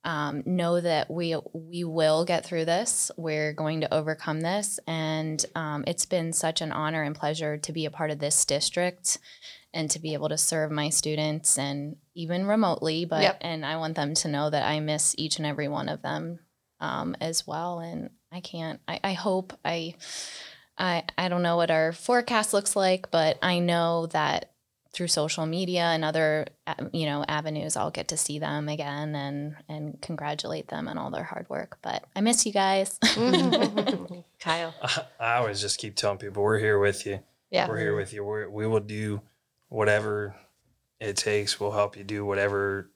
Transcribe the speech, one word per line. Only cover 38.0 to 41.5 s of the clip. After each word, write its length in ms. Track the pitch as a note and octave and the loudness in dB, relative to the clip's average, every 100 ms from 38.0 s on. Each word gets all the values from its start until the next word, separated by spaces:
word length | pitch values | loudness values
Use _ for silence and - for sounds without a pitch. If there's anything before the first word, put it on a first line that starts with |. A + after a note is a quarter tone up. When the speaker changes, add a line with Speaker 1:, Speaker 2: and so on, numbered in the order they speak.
| G2 | -2
Speaker 3:
you. 100 | G#2 | -6
We're, 260 | G2+ G#2+ G2 | -6 -4 -6
we 180 | G#2 A2 | -2 2
will 120 | A2 | 2
do 420 | G#2 G#2+ G#2+ G2+ - _ _ _ _ | 0 -4 -2 -4 -6 _ _ _ _
whatever 680 | A2+ G#2 G#2 G#2+ G#2 G2+ - - _ _ _ _ _ | 0 4 4 2 -4 -4 -10 -20 _ _ _ _ _
it 180 | A2 G2 | -4 -2
takes. 420 | - G#2 G#2 | 2 2 0